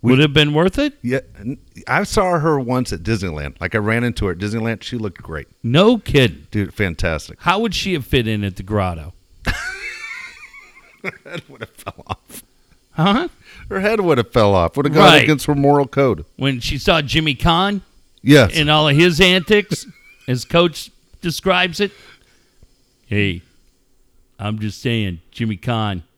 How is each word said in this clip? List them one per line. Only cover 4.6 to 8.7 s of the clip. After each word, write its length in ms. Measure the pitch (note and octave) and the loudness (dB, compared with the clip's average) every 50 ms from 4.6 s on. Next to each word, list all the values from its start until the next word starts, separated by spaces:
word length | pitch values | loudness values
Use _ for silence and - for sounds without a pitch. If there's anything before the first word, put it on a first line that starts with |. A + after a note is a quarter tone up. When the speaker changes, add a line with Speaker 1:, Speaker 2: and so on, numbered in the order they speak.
| A2 A#2 A2+ G2 - | -4 -4 -6 -6 -8
Speaker 2:
She 140 | - B2 A#2+ | -10 -10 -8
looked 220 | A2 G#2 F2 - - | -8 -8 -10 -12 -16
great. 240 | - E2 D2+ C2 _ _ _ - | -14 -12 -12 -12 _ _ _ -6
Speaker 1:
No 340 | A#2 A#2+ D#3 G3 A3 B3+ A3 | 0 4 4 6 6 4 2
kidding. 480 | - - - C#3+ C3 A2 D#2 C#2+ - _ | 0 0 2 4 4 4 0 -4 -16 _
Speaker 2:
Dude, 240 | - G#2 G2+ - - | -4 -4 -4 -4 -4
fantastic. 640 | - G#2+ F#2 E2 - - F2 D#2+ D2+ - - - _ | -4 -4 -4 -2 -2 -2 -2 -2 -4 -6 -12 -20 _
Speaker 1:
How 160 | - E3+ F3+ G3+ | -2 -2 0 0
would 160 | A3+ A#3 F3 | -2 -4 -4
she 200 | - - G3 F#3 | -4 -4 -4 -4
have 120 | D3+ A#2+ | -6 -4
fit 220 | - - C3+ A#2 A2 | 0 0 0 0 0
in 160 | A2 G#2 G#2 | -2 -2 -4
at 120 | G2+ F#2 - | -4 -6 -8
the 40 | F#2+ | -10
grotto? 500 | F#2 | -4